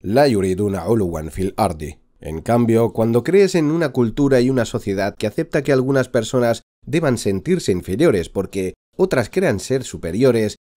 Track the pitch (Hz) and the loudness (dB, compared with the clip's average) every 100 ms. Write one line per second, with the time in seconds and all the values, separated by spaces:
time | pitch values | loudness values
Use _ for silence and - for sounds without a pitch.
0 | 90 110 143 107 92 92 104 95 85 117 | 0 2 4 2 0 0 -2 -2 0 0
1 | 92 82 80 98 95 - 104 78 73 - | 0 -4 -8 -4 -4 -2 -2 -2 -10 -14
2 | _ _ - 80 92 120 117 113 117 - | _ _ -10 -8 0 2 4 2 2 0
3 | 113 117 123 190 190 185 147 165 151 127 | 0 0 2 4 4 2 0 0 -2 0
4 | 117 110 147 135 123 131 110 110 - 98 | 0 2 4 4 4 0 -2 -4 -4 -4
5 | 98 - 107 - 160 160 143 135 131 135 | -4 -4 -6 -4 -4 -4 0 0 2 0
6 | 127 123 110 127 120 113 _ _ - 151 | 0 -2 -2 0 0 -2 _ _ -6 -2
7 | 160 117 104 95 156 180 - 90 87 98 | 0 0 0 -2 -2 -2 0 -2 -2 0
8 | 165 101 80 98 95 95 92 - _ - | 2 2 -2 -6 -6 -4 -6 -8 _ -2
9 | 185 139 110 - 185 101 - 131 120 80 | 0 0 0 0 0 -2 -2 -4 -4 -10
10 | 82 92 131 113 107 - _ | -6 2 4 4 0 -4 _